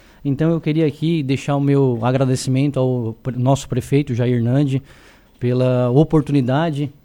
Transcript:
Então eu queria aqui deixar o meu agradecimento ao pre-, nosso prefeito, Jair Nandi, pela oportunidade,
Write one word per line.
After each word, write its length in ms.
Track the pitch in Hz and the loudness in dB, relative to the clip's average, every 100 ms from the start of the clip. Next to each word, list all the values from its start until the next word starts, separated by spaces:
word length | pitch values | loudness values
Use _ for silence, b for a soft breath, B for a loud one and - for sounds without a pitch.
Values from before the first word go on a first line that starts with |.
| b b | b b
Então 280 | 143 135 156 | -4 0 0
eu 100 | 165 | 0
queria 260 | 156 151 156 | -2 0 0
aqui 360 | 147 156 170 | 0 -2 -2
deixar 340 | 135 135 - 143 | 0 -2 -2 0
o 40 | |
meu 360 | 139 139 135 120 | 2 4 2 2
agradecimento 760 | 117 131 135 127 - 131 143 135 | 0 0 0 0 0 0 0 0
ao 360 | 131 127 113 113 | 0 0 -4 -6
pre-, 160 | - 117 | -8 -2
nosso 280 | 123 135 - | 0 0 -2
prefeito, 440 | 123 - 135 147 | -6 0 0 0
Jair 280 | 117 123 123 | -2 0 0
Nandi, 400 | 117 131 147 135 b b b b b - | 2 2 0 -2 b b b b b -8
pela 500 | 123 123 127 127 123 | -2 0 0 2 2
oportunidade, 1040 | 127 156 160 135 143 120 131 170 143 143 - | 2 4 2 2 0 0 0 -2 -4 -6 -10